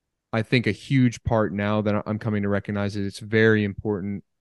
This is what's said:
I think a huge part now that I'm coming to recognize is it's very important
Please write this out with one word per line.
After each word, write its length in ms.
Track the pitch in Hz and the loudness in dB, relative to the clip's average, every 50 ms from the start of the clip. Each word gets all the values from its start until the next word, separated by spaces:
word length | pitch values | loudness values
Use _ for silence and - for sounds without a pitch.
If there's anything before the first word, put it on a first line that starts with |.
| _ _ _ _ _ _ - | _ _ _ _ _ _ -4
I 100 | 113 110 | -4 -2
think 240 | - - 123 107 | 2 2 2 2
a 60 | 113 98 | 0 -2
huge 500 | - - - 139 131 127 120 117 - - | -4 -4 0 2 2 2 2 0 -2 -4
part 300 | - 120 110 107 82 87 | 0 0 2 2 0 -2
now 300 | 104 104 104 107 107 104 | -2 -2 0 0 0 0
that 200 | 104 101 104 - | 0 0 -2 -2
I'm 120 | - 107 107 | -4 -6 -4
coming 240 | - 113 107 104 101 | -4 -2 -2 -2 0
to 60 | 101 | 0
recognize 480 | 101 98 - - 104 101 101 101 98 | 0 -2 -2 -2 -4 -4 -4 -4 -4
is 100 | 104 98 | -4 -6
it's 120 | 98 - - | -6 -8 -10
very 440 | 110 104 110 110 110 110 110 107 104 | -8 0 2 4 6 6 6 4 2
important 640 | 101 98 - - 110 104 92 92 101 101 98 - _ _ _ | 0 -4 -4 -4 -4 -4 -4 -4 -6 -6 -8 -10 _ _ _